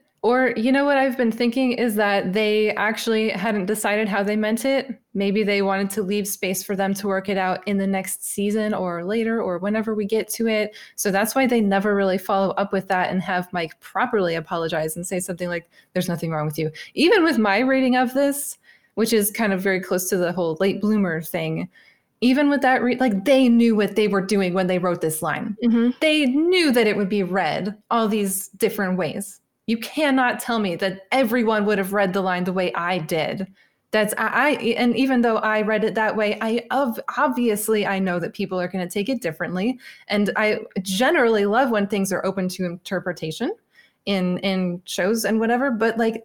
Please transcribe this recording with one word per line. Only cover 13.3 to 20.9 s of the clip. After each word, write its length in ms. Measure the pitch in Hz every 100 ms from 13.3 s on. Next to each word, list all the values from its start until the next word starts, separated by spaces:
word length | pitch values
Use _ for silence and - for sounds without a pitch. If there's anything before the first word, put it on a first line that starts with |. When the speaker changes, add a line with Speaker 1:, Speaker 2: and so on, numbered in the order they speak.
| 180 180
Speaker 1:
Mike 260 | 180 165 -
properly 560 | - 190 247 220 175
apologize 600 | 165 160 170 165 165 160 -
and 100 | 175
say 140 | 185
something 280 | 180 170 175
like, 220 | 170 165 _ _
"There's 160 | 185 175
nothing 240 | 170 165
wrong 140 | 156 151
with 120 | 151
you." 140 | 156 - -
Even 280 | - 320 415
with 160 | 330 233
my 220 | 214 196
reading 340 | 262 269 262
of 180 | 254 247
this, 460 | 262 285 277 - - _ _ _
which 180 | - 220
is 180 | 226 208
kind 220 | - 220
of 80 | 190
very 200 | 196 185
close 280 | 185 190 -
to 80 | 190
the 160 | 175
whole 240 | 180 170 160
late 220 | 190 190
bloomer 420 | 208